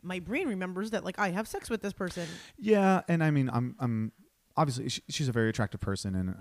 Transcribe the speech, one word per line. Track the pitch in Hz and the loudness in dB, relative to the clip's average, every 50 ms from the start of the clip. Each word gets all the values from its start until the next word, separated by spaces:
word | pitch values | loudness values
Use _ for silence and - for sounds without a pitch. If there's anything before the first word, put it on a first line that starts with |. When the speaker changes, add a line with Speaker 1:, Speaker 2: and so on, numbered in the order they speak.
Speaker 1:
my | - 175 185 185 | -10 -8 -8 -8
brain | 170 165 226 302 - 285 | -6 -4 -4 -2 -2 -2
remembers | 208 185 185 185 180 185 208 220 | -2 -4 -4 -4 -4 -6 -4 -4
that, | 214 196 - | -4 -4 -4
like, | 185 185 - | -4 -4 -2
I | 208 190 | -2 0
have | 170 196 220 - | 0 -2 -4 -4
sex | - 392 - - | -6 -8 -6 -6
with | 226 208 | -6 -4
this | - 202 185 | -4 -6 -6
person." | - 196 175 - 180 170 160 175 - - - - - | -6 -6 -6 -6 -6 -8 -8 -10 -12 -16 -18 -14 -4
Speaker 2:
Yeah. | 220 214 214 202 196 190 190 180 - - | 2 4 6 6 8 6 6 4 4 2
And | 170 165 160 | 2 4 4
I | 156 | 4
mean, | 147 143 131 127 123 | 4 4 4 2 2
I'm, | 120 123 123 123 - | 0 0 -2 -2 -2
I'm | 131 120 117 110 110 110 - _ _ _ _ _ _ _ _ - | -2 0 0 0 -2 -2 -6 _ _ _ _ _ _ _ _ 0
obviously, | 160 143 120 127 - 131 | 2 2 0 -2 -4 -4
she, | - - - - | -6 -6 -8 -8
she's | 147 - 151 127 | -4 -2 -2 0
a | |
very | 110 117 113 110 | 2 2 2 2
attractive | 110 - 110 98 - - | 2 0 -2 -2 -2 -4
person, | - 98 98 - - 101 92 | -4 -4 -4 -2 -2 -2 -2
and | 92 92 92 92 - | 0 -2 -2 -2 -2